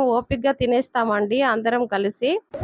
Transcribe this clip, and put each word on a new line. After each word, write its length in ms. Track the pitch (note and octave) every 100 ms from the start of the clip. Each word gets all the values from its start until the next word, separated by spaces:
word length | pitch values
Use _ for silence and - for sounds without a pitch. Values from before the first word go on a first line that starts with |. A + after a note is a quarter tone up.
| C4
ఓపికగా 440 | A#3 B3 B3+ C4+
తినేస్తామండి 840 | C#4 B3 B3 B3+ B3 A3+ G#3 G#3 B3
అందరం 400 | C4+ A3 A3+ B3 A#3+
కలిసి. 460 | G3 G3+ - B3+ G4 - -